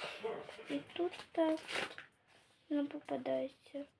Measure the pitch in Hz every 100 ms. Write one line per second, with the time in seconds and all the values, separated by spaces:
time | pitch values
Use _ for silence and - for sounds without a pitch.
0 | - - - - - - - 285 - -
1 | 349 - - - 320 320 - - - -
2 | - _ _ - - _ _ 294 285 294
3 | - 277 262 262 262 - - 277 285